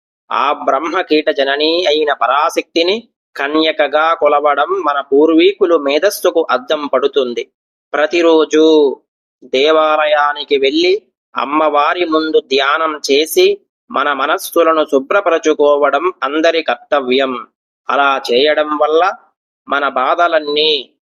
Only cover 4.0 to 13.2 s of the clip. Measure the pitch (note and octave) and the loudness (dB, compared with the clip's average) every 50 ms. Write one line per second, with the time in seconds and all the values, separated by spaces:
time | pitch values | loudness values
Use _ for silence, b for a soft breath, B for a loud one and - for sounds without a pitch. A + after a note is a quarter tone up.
4 | D#3+ E3 E3 - D3+ D3 D3+ D3 D3 D3 C#3+ C#3+ D3+ E3+ F#3+ G3 E3 D3 C#3+ C#3 | 0 0 0 0 0 0 2 2 2 0 0 0 0 -2 -2 -2 -2 -2 -2 -4
5 | C3+ - C#3 D3 D#3+ E3 D#3+ D#3+ F3 G3 G3 - G3+ E3+ E3+ D#3 C#3 C#3 C#3+ D3+ | -2 0 2 4 4 4 4 4 4 2 2 0 0 2 2 0 0 0 0 0
6 | E3 G#3 - - - F3+ D#3+ E3 D#3+ - B2+ B2+ C3 - D#3+ D3+ D3 C3+ - B2+ | 0 0 -2 -2 -2 -2 0 0 0 0 -2 -2 -2 -4 -4 -4 -2 -2 -2 0
7 | C#3 C#3 - C#3+ B2+ A#2+ A#2 A#2 - - _ _ _ _ _ _ _ _ - C#3+ | 0 0 0 -2 -2 -2 -4 -8 -10 -10 _ _ _ _ _ _ _ _ -4 -2
8 | D3+ - E3+ E3+ E3 E3 D#3+ D#3+ D3+ D3+ D#3 D#3 D#3 D#3+ D#3 D3+ D3 C3+ - - | -2 0 0 2 2 4 4 4 2 2 2 4 4 6 6 4 4 2 0 -4
9 | _ _ _ _ _ _ _ _ - - - C3 C#3+ D#3 D#3+ D#3 D#3 D#3 D3+ D#3 | _ _ _ _ _ _ _ _ -10 -4 -2 0 2 2 2 2 2 2 2 0
10 | D3+ D3+ D3+ D3 D3 D3 D3 D3 C#3+ - C#3+ C3+ C3+ C#3 D3 E3 F3 F3+ F#3+ A3 | 0 2 2 2 0 0 -2 -4 -4 -2 0 0 0 0 0 0 0 0 0 -2
11 | - _ _ _ _ _ - B2+ B2+ C3+ D3 D#3 D#3+ D3+ D3 C#3+ C#3+ D#3+ F3 F3+ | -4 _ _ _ _ _ -8 -6 -4 -2 0 0 0 2 2 2 0 0 0 -2
12 | F3 D#3+ D#3 D#3+ D#3 D#3 D3+ D#3 D3 - C3+ C3+ C3+ C#3 D3 D#3+ D#3+ D#3+ D3+ C#3+ | -2 -2 -2 -2 0 0 0 -2 0 0 -2 0 0 0 0 0 -2 -4 -4 -4
13 | - - C3+ C#3+ | -2 0 0 0